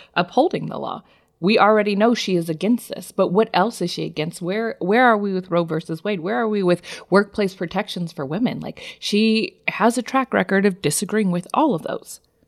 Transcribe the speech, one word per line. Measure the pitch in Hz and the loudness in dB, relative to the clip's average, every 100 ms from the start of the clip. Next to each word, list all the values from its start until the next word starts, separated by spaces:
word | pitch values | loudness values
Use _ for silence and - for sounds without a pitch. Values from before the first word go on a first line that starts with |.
| - - | -6 -4
upholding | 175 - 330 - 156 | 0 2 2 0 -6
the | - | -8
law. | 139 - - _ _ _ | -8 -10 -14 _ _ _
We | 170 226 | 2 4
already | 202 214 208 202 | 6 4 2 2
know | 226 240 | 2 2
she | - 180 | 0 -2
is | 170 | -2
against | 160 196 240 - | -2 0 0 -2
this, | - 185 | -14 -8
but | - 180 | -2 2
what | 185 226 | 2 2
else | - 208 - | 2 0 -2
is | 175 | -6
she | - | -4
against? | 160 165 156 - | -6 -4 -6 -6
Where, | 175 208 226 - | -6 -4 -4 -4
where | 180 226 254 | 0 4 6
are | 214 | 4
we | 202 | 2
with | 185 185 | -4 0
Roe | 175 | 0
versus | 165 160 - 165 | 0 -2 -4 -6
Wade? | 202 196 | -4 -4
Where | 170 233 | -2 -2
are | 226 | 0
we | 208 | 0
with | 180 175 - - - | 2 2 -2 -16 2
workplace | 196 202 - 196 - | 2 2 0 -2 -2
protections | 170 185 185 185 165 | -6 -4 -4 -6 -8
for | - 135 | -6 -6
women? | 175 233 156 | -2 -2 -2
Like, | - - - - | -8 -12 -18 -12
she | - 208 220 220 202 - - | -2 2 4 2 -2 -6 -8
has | - 220 240 | 0 2 2
a | |
track | 226 269 240 | -2 -2 0
record | 202 185 196 202 | 0 2 2 2
of | 185 | 0
disagreeing | 214 - 190 214 190 | -2 -2 -2 0 0
with | 175 - | -2 -2
all | - 302 170 | 0 2 0
of | |
those. | - - - - _ _ | -4 -10 -10 -20 _ _